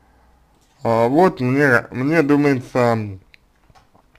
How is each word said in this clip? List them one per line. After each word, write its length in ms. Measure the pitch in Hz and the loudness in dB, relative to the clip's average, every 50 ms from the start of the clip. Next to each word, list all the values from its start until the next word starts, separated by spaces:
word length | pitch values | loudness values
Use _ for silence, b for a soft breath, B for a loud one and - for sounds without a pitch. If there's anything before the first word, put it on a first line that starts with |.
| _ _ _ _ _ _ _ _ _ _ _ _ _ _ _ _ | _ _ _ _ _ _ _ _ _ _ _ _ _ _ _ _
А 260 | - 113 113 113 117 123 | -4 -2 0 0 0 2
вот 320 | 139 165 185 185 185 - | 2 2 2 2 0 -2
мне, 460 | 127 123 131 139 147 139 120 113 - - | -4 -2 0 2 2 2 2 0 0 -4
мне 320 | - 120 131 147 165 165 | -8 -6 -4 0 0 0
думается, 960 | 147 139 147 143 147 143 139 120 - - - 127 120 117 113 110 107 101 95 92 - _ _ _ _ _ _ _ _ _ _ _ _ _ _ _ _ _ _ | 2 2 2 2 2 0 0 -2 -4 -6 -2 0 0 0 0 -2 -4 -8 -12 -16 -20 _ _ _ _ _ _ _ _ _ _ _ _ _ _ _ _ _ _